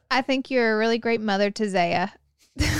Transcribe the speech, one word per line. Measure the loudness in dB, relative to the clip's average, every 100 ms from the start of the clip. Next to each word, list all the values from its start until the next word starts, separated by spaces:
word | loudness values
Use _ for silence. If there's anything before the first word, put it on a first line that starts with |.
| -4
I | -2
think | 0 -2 0
you're | 0 2
a | 2
really | 0 0
great | 0 -2
mother | 0 0 0
to | 0 -2
Zaya. | 0 0 0 -4 -8 _ _ _ -4
<laughs> | -2